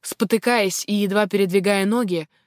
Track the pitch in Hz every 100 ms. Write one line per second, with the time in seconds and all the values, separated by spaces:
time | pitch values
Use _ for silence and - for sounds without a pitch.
0 | - - 208 220 - 240 196 - - 208
1 | 202 202 208 202 196 196 190 196 196 233
2 | 220 175 156 _